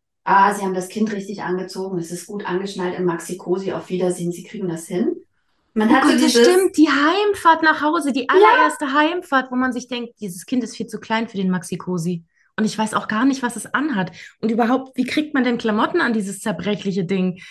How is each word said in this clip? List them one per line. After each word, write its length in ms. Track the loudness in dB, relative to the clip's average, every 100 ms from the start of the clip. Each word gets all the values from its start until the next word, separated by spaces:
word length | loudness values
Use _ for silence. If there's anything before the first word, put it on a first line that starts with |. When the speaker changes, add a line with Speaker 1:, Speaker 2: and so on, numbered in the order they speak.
| _ _
Speaker 1:
"Ah, 300 | 2 4 4
Sie 100 | 2
haben 100 | -4
das 160 | -4 -4
Kind 220 | -2 -2
richtig 300 | -4 -8 -8
angezogen, 540 | -6 -6 -6 -8 -6 -6
es 120 | -6
ist 160 | -10 -10
gut 180 | -10 -6
angeschnallt 500 | -4 -6 -6 -6 -2
im 80 | -2
Maxi-Cosi, 680 | -2 -6 -8 -4 -4 -2
auf 160 | -6 -6
Wiedersehen, 420 | -2 -2 -2 -4
Sie 120 | -6
kriegen 240 | -10 -8 -6
das 200 | -6 -6
hin." 280 | -2 -2 -4 -12 _ _ _ _
Man 160 | 0 4
Speaker 2:
Oh 40 | 6
Speaker 1:
hat 80 | 6
so 60 |
Speaker 2:
Gott, 100 | 4
das 120 | 4
Speaker 1:
dieses 40 | 6
Speaker 2:
stimmt, 360 | 8 6 4 4
die 140 | 4
Heimfahrt 720 | 4 2 2 0 2 4 4
nach 180 | 4 2
Hause, 300 | 2 0 0
die 160 | -2 2
Speaker 1:
Ja. 20 | 6
Speaker 2:
allererste 580 | 6 6 4 0 -2
Heimfahrt, 580 | 2 2 0 0 0 0
wo 40 | -2
man 160 | -2
sich 160 | -2 -6
denkt, 320 | -8 -8 -10
"Dieses 260 | -10 -10 -4
Kind 180 | -4
ist 120 | -4 -8
viel 120 | -10
zu 120 | -8
klein 300 | -4 -4 -2
für 80 | -2
den 120 | -2
Maxi-Cosi. 760 | -2 -4 -8 -6 -4 -4 -6 -10 _ _ -4
Und 80 | -2
ich 120 | -2
weiß 160 | -2
auch 140 | -4 -4
gar 160 | 0
nicht, 180 | 0 0
was 140 | -4 -6
es 180 | -6
anhat. 380 | -4 -2 -2 -4 -8 -20 -6
Und 100 | -2
überhaupt, 460 | 0 2 0 -2 -6
wie 80 | -2
kriegt 280 | -2 -2
man 120 | 0 0
denn 120 | 0
Klamotten 440 | 0 0 0 0
an 100 | 0
dieses 300 | -2 -4 -6
zerbrechliche 640 | -6 -4 -4 -4 -2 -4 -2
Ding? 340 | 0 -2 -4 -14